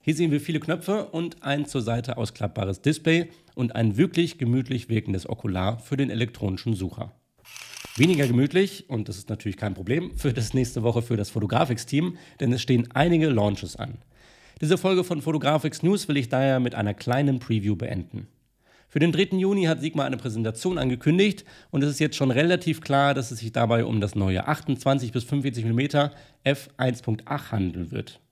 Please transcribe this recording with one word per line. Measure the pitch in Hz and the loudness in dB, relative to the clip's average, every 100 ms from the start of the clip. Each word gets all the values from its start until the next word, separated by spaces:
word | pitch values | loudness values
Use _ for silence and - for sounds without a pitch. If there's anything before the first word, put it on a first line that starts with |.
Hier | - 143 | 0 0
sehen | 170 | 2
wir | 147 | 2
viele | - 156 | 0 -4
Knöpfe | 156 160 180 208 - | -2 -4 0 -2 -2
und | 165 170 - | -4 -6 -6
ein | - 143 143 | -4 -4 -2
zur | 139 | -4
Seite | 113 117 120 120 | -2 -2 -4 -4
ausklappbares | 110 - 107 - 98 95 | -6 -4 -6 -4 -4 0
Display | - 156 165 165 165 - _ | 0 0 2 2 0 -8 _
und | - 120 113 | -4 -4 2
ein | 113 104 | 0 4
wirklich | 185 165 165 - | 2 4 0 0
gemütlich | 120 123 123 127 - | 0 0 0 -6 -2
wirkendes | 113 - 95 87 | -2 0 -4 -4
Okular | - - 92 95 117 | -6 -4 -2 -2 -4
für | - 139 | -6 -2
den | 139 | -2
elektronischen | 113 117 - 104 95 - | -2 -4 -2 -4 -2 -2
Sucher. | 101 92 - - _ _ _ - - - - - - | -2 -4 -6 -12 _ _ _ -20 -20 -18 -16 -14 2
Weniger | 156 165 139 | 4 6 4
gemütlich, | 120 143 180 196 - - | 4 4 4 0 -2 -8
und | 120 107 | -6 -6
das | 92 | -10
ist | - | -8
natürlich | 104 107 92 | -6 -6 -6
kein | 104 92 | -6 -6
Problem, | 92 147 180 - | -2 -2 -2 -2
für | 147 | -2
das | 117 110 | 0 0
nächste | 131 120 - | 0 0 0
Woche | 113 117 | 0 0
für | 117 113 | 0 -2
das | 101 | -2
Fotografix-Team, | 113 101 - 151 113 - 139 175 175 - - | -2 0 2 2 0 -2 0 0 -4 -18 -4
denn | 127 | 0
es | 123 | 0
stehen | 120 123 117 | 2 2 2
einige | 131 160 170 156 | 0 4 4 4
Launches | 120 104 101 92 - | 4 2 0 -6 -8
an. | 120 117 _ _ - - - - | -10 -10 _ _ -20 -20 -20 -6
Diese | 151 180 | 0 2
Folge | 185 185 | 4 2
von | 180 160 | 0 -4
Fotografix | 143 156 135 151 156 - | -2 0 2 2 0 -2
News | 165 202 - | 0 0 0
will | 143 | -2
ich | 117 | 0
daher | 127 135 131 | 0 2 2
mit | 123 - | 0 0
einer | 104 | -2
kleinen | 101 - 123 143 131 | -2 -2 0 2 0
Preview | - 113 101 98 | 0 0 0 -2
beenden. | - 95 85 110 107 _ _ _ _ _ _ | -4 -6 -8 -12 -14 _ _ _ _ _ _
Für | 151 | 2
den | 170 | 2
dritten | 156 190 190 | 4 2 2
Juni | 190 202 | 2 2
hat | 170 160 | 2 2
Sigma | - 156 135 | -2 -2 -2
eine | 123 | -2
Präsentation | 123 113 110 110 185 180 | -4 -2 -4 -2 -2 0
angekündigt | 127 123 151 175 202 196 - - _ | -2 0 2 4 4 2 -12 -20 _
und | 135 | 0
es | 143 | 0
ist | 139 | 2
jetzt | 151 - | -2 2
schon | 135 | 2
relativ | 120 165 180 175 151 | 4 4 2 0 -4
klar, | - 139 139 139 | 0 4 4 2
dass | 117 | -2
es | 117 | -6
sich | 113 | -4
dabei | 117 117 117 117 | 0 2 2 2
um | 110 | 0
das | 101 | 0
neue | 104 95 92 - | 0 2 2 0
achtundzwanzig | 123 - 131 - 135 120 | -4 -2 0 2 2 0
bis | 120 | -4
fünfundvierzig | 117 143 139 120 | -2 -2 -2 -2
Millimeter | 113 117 143 147 143 - - _ | 0 0 2 2 0 -2 -20 _
F | - 143 - - | -2 -2 -4 -2
eins | 127 117 | -2 -2
Punkt | - 107 - | -4 -4 -4
acht | 143 - | -8 -4
handeln | 110 92 87 82 | -2 -2 -2 -6
wird. | 117 107 - _ | -6 -8 -12 _